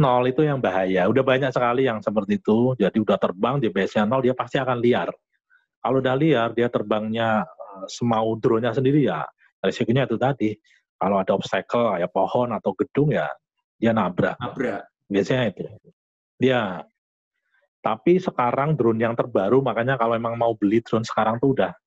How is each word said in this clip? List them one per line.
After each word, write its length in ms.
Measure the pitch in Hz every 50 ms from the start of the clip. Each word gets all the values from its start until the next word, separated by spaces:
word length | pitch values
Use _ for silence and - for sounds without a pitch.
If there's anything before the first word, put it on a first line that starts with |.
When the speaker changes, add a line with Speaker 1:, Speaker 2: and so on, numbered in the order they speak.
| 151
Speaker 1:
nol 240 | 135 123 123 123
itu 160 | 127 131 - 156
yang 160 | 151 143 131
bahaya. 480 | 117 101 92 95 95 92 95 92 90
Udah 160 | 98 113 131 131
banyak 320 | 135 127 131 143 131 120
sekali 320 | 139 123 120 120 127 135
yang 160 | 127 113 107 95
seperti 400 | 110 104 107 101 98 104 98 -
itu. 320 | - 107 113 120 127 131
Jadi 240 | 127 101 90 - 110
udah 160 | 107 - 101
terbang, 480 | 95 - 104 90 92 107 117 135 143 127
G 80 | 107
P 160 | 92 101 95
S-nya 240 | 92 - 110 104 104
nol, 160 | 127 135 123
dia 80 | 123 127
pasti 240 | - 120 120 - 147
akan 240 | 131 127 127 120 117
liar. 240 | 120 120 101 98 95 - - _ _ _ _ _ _ _ _ _ _ _ _
Kalau 240 | - 110 127 135 123
udah 160 | 131 127 135
liar, 320 | 151 165 147 117 113 117
dia 160 | 113 117 117
terbangnya, 800 | 120 - 123 107 104 110 107 107 110 110 113 113 113 110 107 95
eh, 400 | - - - - - 101 95 95
semau 480 | - - - 123 120 113 110 113 110 113
drone-nya 400 | 117 107 127 117 113 120 120 113
sendiri 320 | 127 131 131 139 156 135
ya. 160 | 104 87 78 65 - - _ _ _ _ _ -
Resikonya 480 | 95 - - 120 - 117 135 131 117
itu 80 | 117 107
tadi. 320 | 120 131 139 - 107 110 104 - _ _ _ _ _ _ _ _
Kalau 240 | - 95 101 98 92
ada 80 | - 101 95
obstacle, 560 | - - - 98 92 - - 120 120 113 98 87 87
ya 80 | 90
pohon 400 | - 95 - - - 123 123 120 117 92
atau 160 | - 107 98
gedung 400 | - 98 - _ 135 143 151 120
ya, 160 | 90 76 71 69 - _ _ _ _ _ _ _ _
dia 160 | - 113 113
nabrak. 400 | 113 98 87 90 - 101 92 - - 123
Speaker 2:
Nabrak. 480 | 123 - - 131 117 98 98 - - _ _ _
Speaker 1:
Biasanya 480 | _ 101 98 98 - 139 127 123 107 92
itu. 160 | - 90 - - - _ - _ _ _ _ _ _ _ _ _ _ 120
Ya. 400 | 131 131 123 113 98 90 85 - - _ _ _ _ _ _ _ _ _ _ _ _ _ _ _ _ _ _ _
Tapi 320 | 110 110 - - 170 175 185
sekarang 560 | 180 - - - 127 120 123 127 135 156 156
drone 240 | - 120 117 113 113
yang 160 | 117 113 120
terbaru, 480 | 120 135 127 113 110 95 98 117 135 135
makanya 320 | 127 110 110 117 127 135
kalau 240 | 127 120 113 117 113
emang 160 | 117 117 117
mau 240 | 117 117 117 113 -
beli 240 | - 98 107 117 117
drone 240 | - - 110 113
sekarang 320 | - - - 110 113 113 120
tuh 160 | - 139 131
udah 160 | - 95 90 87 - _